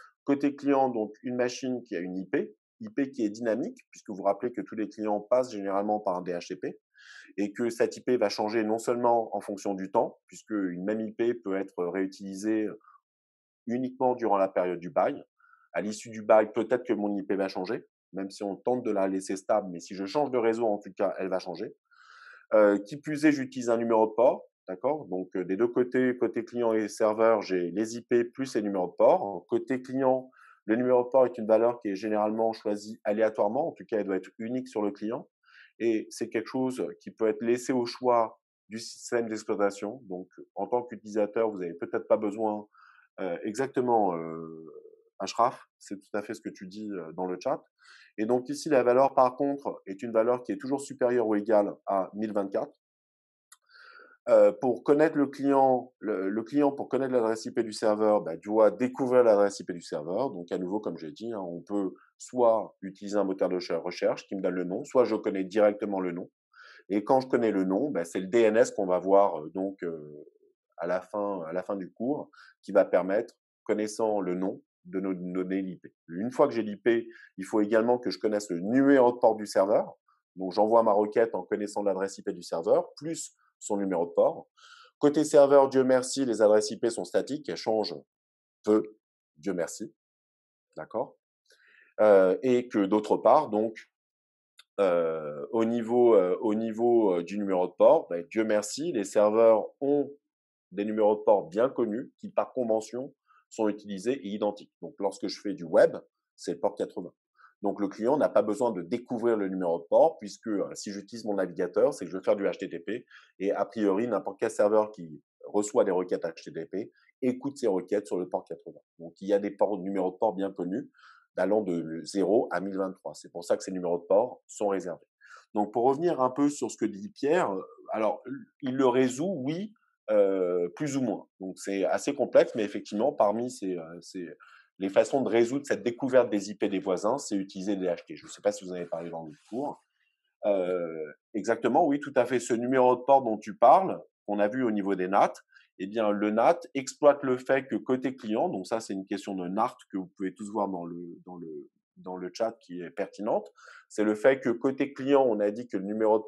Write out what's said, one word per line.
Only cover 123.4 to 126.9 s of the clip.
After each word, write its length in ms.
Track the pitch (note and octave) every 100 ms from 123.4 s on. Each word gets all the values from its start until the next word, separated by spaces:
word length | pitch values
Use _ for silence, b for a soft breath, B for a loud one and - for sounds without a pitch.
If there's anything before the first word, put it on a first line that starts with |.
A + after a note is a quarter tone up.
ça 120 | E2+ G#2+
que 60 |
ces 100 | -
numéros 260 | F#2 F2 F2
de 60 |
port 380 | - G2 B2 - _
sont 220 | - G#2
réservés. 380 | G2 F2 D#2+ _ _ B B B
Donc, 180 | G#2+ G#2
pour 120 | B2
revenir 360 | B2 C#3 F3 D3
un 100 | B2+
peu 200 | B2+ C#3+
sur 200 | C#3+ A#2
ce 60 | -
que 80 |
dit 240 | A2